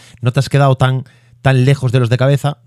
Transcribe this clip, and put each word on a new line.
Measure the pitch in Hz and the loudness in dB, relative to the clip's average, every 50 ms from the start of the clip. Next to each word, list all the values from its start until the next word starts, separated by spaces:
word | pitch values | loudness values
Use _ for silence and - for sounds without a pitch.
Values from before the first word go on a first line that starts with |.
| - - - _ | -20 -20 -18 _
no | - 123 | -6 -4
te | - 139 | -2 -2
has | 123 - | -2 -2
quedado | - 139 139 139 131 | 0 2 2 2 2
tan, | - 131 127 131 131 131 - _ _ _ _ _ _ | 2 0 -2 -2 -4 -6 -10 _ _ _ _ _ _
tan | - 135 135 127 123 | -2 0 2 2 2
lejos | 135 143 143 127 127 113 | 2 0 0 -2 -2 0
de | 131 | 0
los | 123 110 | 0 0
de | 127 123 | 0 0
cabeza, | 127 139 143 139 - 143 151 - _ | 0 0 0 0 -2 -4 -6 -8 _